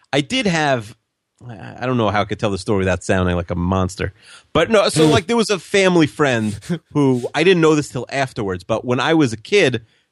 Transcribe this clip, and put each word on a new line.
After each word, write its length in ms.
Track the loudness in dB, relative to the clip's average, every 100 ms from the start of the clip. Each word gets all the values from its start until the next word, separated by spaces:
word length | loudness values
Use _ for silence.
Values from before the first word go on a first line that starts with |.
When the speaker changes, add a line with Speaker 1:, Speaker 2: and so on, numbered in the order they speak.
| _
Speaker 1:
I 80 | -4
did 240 | -2 -2 0
have, 500 | 0 0 0 -4 -16 _ _ _ _ -20
I 400 | -18 -16 -8 -2
don't 120 | 0
know 120 | 2
how 120 | 0
I 40 | -2
could 140 | -2
tell 120 | -4
the 60 | -4
story 220 | -2 0
without 240 | 0 -2
sounding 320 | 0 0 0 -2
like 160 | -4
a 40 | -4
monster. 580 | -2 0 -2 -4 -8 -8 -20 -20 _
But 160 | -2 2
no, 180 | 2 2
so, 180 | 2 4
Speaker 2:
<laughs> 20 |
Speaker 1:
like, 180 | 2 2
there 80 | 0
was 140 | 0
a 100 | -2
family 480 | -2 2 4 4 2
friend 500 | 2 0 0 -2 -6 -8 -10 _
who, 340 | 0 2 0 -2 0
I 80 |
didn't 160 | 2 4
know 160 | 4 2
this 140 | -2
till 160 | -8 -6
afterwards, 540 | -4 -4 -4 -6 -6
but 220 | -4 -4 -2
when 160 | -2
I 140 | 0 2
was 180 | 0
a 40 | -2
kid, 480 | -2 2 2 0 -8 _ _